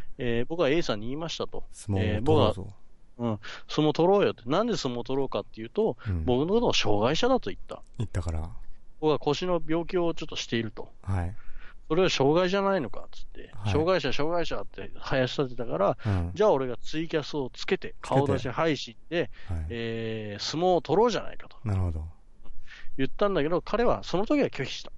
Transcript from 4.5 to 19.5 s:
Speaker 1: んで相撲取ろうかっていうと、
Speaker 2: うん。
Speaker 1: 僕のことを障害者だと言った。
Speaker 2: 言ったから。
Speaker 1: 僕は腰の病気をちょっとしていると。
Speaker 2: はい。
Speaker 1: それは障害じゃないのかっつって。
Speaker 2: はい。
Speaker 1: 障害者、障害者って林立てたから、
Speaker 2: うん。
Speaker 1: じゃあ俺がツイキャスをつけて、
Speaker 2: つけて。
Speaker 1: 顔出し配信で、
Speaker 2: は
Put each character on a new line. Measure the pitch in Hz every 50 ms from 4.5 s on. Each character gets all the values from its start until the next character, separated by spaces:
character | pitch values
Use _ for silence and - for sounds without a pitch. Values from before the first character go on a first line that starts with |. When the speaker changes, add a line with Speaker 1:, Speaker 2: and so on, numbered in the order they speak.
| 139 180 220
Speaker 1:
ん | 240
で | 214
相 | 156 - 135 123
撲 | 120 117
取 | - 131 135
ろ | 135
う | 131
か | - 107
っ | 101
て | - - -
い | 110
う | 117
と、 | - - 220 208 - - -
Speaker 2:
う | 110
ん。 | 95 85 80
Speaker 1:
僕 | 78 123 123 147
の | 170 196
こ | 233
と | 240 190
を | -
障 | - - 104 104 101 104
害 | 120 151
者 | - - 240
だ | 269 247
と | - -
言 | 92
っ | - -
た。 | - - - - - - -
Speaker 2:
言 | 113
っ | 90
た | - 98 87
か | 87
ら。 | 82 78 80 - 110 - - - - - - - - -
Speaker 1:
僕 | - 156
は | 151 127
腰 | - 147 143 139 190
の | 180 180 170 -
病 | - 156 165 170
気 | 160 - 180
を | 175 165 160
ち | - -
ょ |
っ | -
と | -
し | - -
て | - -
い | 117 110
る | 107
と。 | - - - - - - -
Speaker 2:
は | - 95 95 87
い。 | 87 104 - - - - - - - - - - -
Speaker 1:
そ | 160
れ | 165 190
は | 180
障 | - - 135 139 151 170
害 | 185 180
じ | 185
ゃ | 202 196
な | 196 196
い | 190
の | 139 110
か | - -
っ | - -
つ | - - -
っ |
て。 | - - - - - -
Speaker 2:
は | - - 110
い。 | -
Speaker 1:
障 | 147 160
害 | 170 190 175
者、 | 135 135 120
障 | - 147 156 170
害 | 175 165
者 | - 135 113 -
っ |
て | - - - - - -
林 | - - - - 135 131 123 - - 147
立 | 127 120
て | - 123
た | 113
か | 131
ら、 | 165 196 196 139 - -
Speaker 2:
う | 110
ん。 | 98 92 85 85 101
Speaker 1:
じ | 165 208
ゃ |
あ | 214 175
俺 | 139 135 127
が | 120
ツ | 110 - - - 156
イ | 165 165
キ | - 156
ャ | 139
ス | - -
を | 151 135 123 -
つ | - -
け | - 196 185
て、 | - 98 - -
Speaker 2:
つ | - -
け | 127
て。 | 135
Speaker 1:
顔 | 143 139
出 | 139 135
し | 131 135
配 | 117 - 160 165 180
信 | - - - 117 - - -
で、 | 156 175 147 - - - -
Speaker 2:
は | -